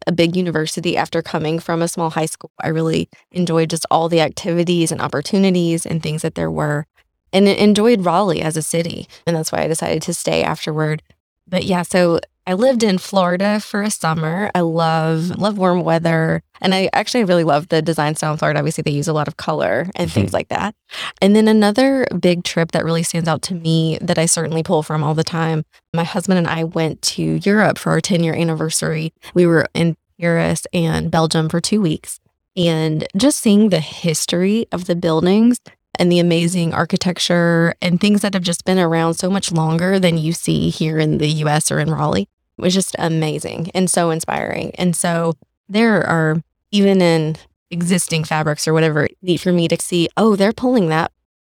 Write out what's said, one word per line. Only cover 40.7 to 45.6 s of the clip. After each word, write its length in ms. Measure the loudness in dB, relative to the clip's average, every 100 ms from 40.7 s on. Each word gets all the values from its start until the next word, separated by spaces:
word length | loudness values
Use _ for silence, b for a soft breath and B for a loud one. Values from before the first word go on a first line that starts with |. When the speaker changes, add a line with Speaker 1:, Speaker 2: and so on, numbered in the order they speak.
| -2 -2 0
Speaker 1:
in 180 | 0 0
the 100 | 0
U 200 | 0 0
S 240 | 0 0
or 80 | -2
in 100 | -2
Raleigh 380 | 0 0 -2 -4 _ _ -4
was 160 | -2
just 220 | 0 -2 -4
amazing 720 | -2 -2 -2 -4 -8 -8 -6
and 160 | -2 0
so 200 | 2 0
inspiring. 600 | -2 -4 -4 -4 -6 -8 -4
And 200 | -2 0
so 380 | -2 -2 -2 -4 _ _